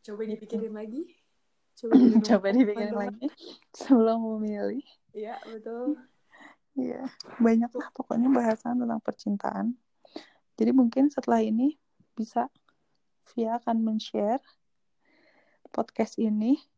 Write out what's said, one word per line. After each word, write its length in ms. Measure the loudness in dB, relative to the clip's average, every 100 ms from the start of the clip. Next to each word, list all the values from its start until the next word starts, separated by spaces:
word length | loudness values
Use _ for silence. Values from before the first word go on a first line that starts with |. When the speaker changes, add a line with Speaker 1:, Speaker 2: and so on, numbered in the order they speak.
Speaker 1:
Coba 220 | -14 -10
Speaker 2:
Gitu. 160 | -8 -8
Speaker 1:
dipikirin 320 | -6 -6 -6
lagi. 300 | -10 -10 -10 -12 _ _ _ _ _ _
Coba 180 | _ 4
Speaker 2:
<laughs> 60 | 8
Speaker 1:
direnungkan, 240 | 8 6
Speaker 2:
Coba 220 | 4 2 4
dipikirin 460 | 4 2 2 -4
Speaker 1:
teman-teman. 120 | -4 -6
Speaker 2:
lagi 160 | -6 -10 -10 -20 -20 _
sebelum 440 | -18 4 6 6 2 -4
memilih. 560 | -6 -6 -4 -6 -6 -12 _ _
Speaker 1:
Iya, 240 | -14 -12 -12
betul. 560 | -14 -14 -12 -8 -6 -6 -10 _ _ -20 -20 _ _
Speaker 2:
Iya, 380 | -8 -6 -6 -12 -14 -20 2
banyak 360 | 4 4 0
lah 160 | -6 -12
pokoknya 380 | -12 -6 0 2
bahasan 480 | 2 2 -2 -4 -4
tentang 220 | -2 -4
percintaan. 640 | -6 -8 -6 -4 -4 -4 -4 -6 _ _ _ -20 -20 _ _
Jadi 160 | -2 2
mungkin 400 | 4 4 4 0
setelah 320 | 0 0 0
ini 320 | 2 0 0 -2 _ _ _
bisa 320 | -10 -6 -4 -6 _ _ _ _ _ _ _ _
Via 320 | -6 -4 -4
akan 240 | -2 -2
men-share 560 | 0 -2 -4 -2 0 -2 _ _ _ _ _ _ _ _ _ _ _ _ -12
podcast 460 | -8 -8 -4 -6 -2
ini. 380 | -2 0 0 0 _